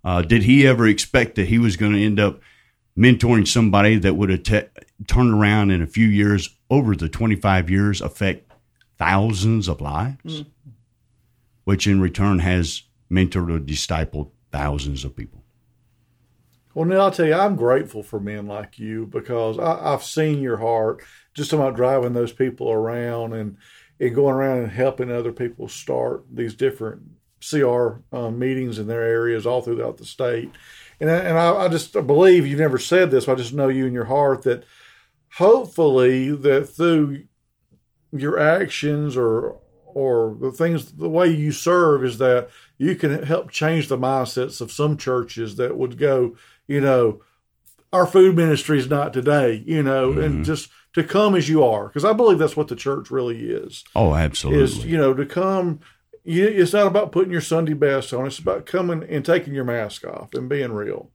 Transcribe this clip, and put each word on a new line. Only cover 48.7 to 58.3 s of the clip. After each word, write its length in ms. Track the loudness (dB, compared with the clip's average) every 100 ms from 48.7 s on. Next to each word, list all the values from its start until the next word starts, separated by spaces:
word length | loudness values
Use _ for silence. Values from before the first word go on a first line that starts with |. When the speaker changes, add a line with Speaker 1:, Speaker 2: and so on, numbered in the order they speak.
| -2
Speaker 2:
is 120 | 0
not 240 | -2 -2
today," 500 | -2 2 2 2 -2 -4
you 160 | -2
know, 280 | 0 0 0
and 80 | 0 -2 -2
Speaker 1:
Mm-hmm. 80 |
Speaker 2:
just 260 | -4 -6 -8 _ _
to 100 | -4
come 320 | -2 0 2 2
as 120 | 2
you 140 | 4
are. 260 | 4 2 -4
'Cause 160 | -2 0
I 80 |
believe 260 | 4 4 4
that's 180 | 2 -2
what 100 | -6
the 80 | -6
church 340 | -6 -6 -6
really 380 | -6 -4 -6 -6
is. 340 | -8 -10 -18 -6 0
Speaker 1:
Oh, 180 | 2 2
absolutely. 480 | 0 -2 0 2
Speaker 2:
Is, 220 | 2 0 -4
you 120 | 2
know, 160 | 2
to 120 | 0 -4
come, 540 | -4 -2 -2 -4 -6 _ _ _ -18
you, 220 | -4 0 2
it's 280 | 4 2
not 140 | 4 2
about 240 | 2 0
putting 200 | -2 0
your 100 | -2
Sunday 320 | -2 -2 0
best 400 | 0 0 0 -4
on. 120 | -6
It's 120 | -6